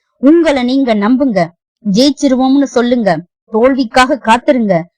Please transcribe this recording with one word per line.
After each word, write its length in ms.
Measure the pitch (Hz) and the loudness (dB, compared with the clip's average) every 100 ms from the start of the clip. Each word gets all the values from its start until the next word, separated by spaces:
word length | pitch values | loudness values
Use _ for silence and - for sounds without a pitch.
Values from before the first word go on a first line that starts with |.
| _ _ | _ _
உங்களை 420 | 254 339 330 285 | 2 4 2 -2
நீங்க 280 | 247 269 262 214 | -2 -2 0 0
நம்புங்க, 440 | 202 254 277 190 170 - _ _ 208 | 0 0 0 -2 -4 -8 _ _ -2
ஜெயிச்சிருவோம்னு 840 | 196 285 285 285 254 262 277 269 | 0 0 0 0 0 0 0 0
சொல்லுங்க, 420 | 233 240 247 202 160 175 _ _ | -2 0 0 0 -2 -6 _ _
தோல்விக்காக 680 | 220 247 269 233 - 254 277 | -2 0 0 -2 0 0 0
காத்திருங்க. 540 | 220 233 - 262 214 170 165 | 0 0 0 0 0 -2 -4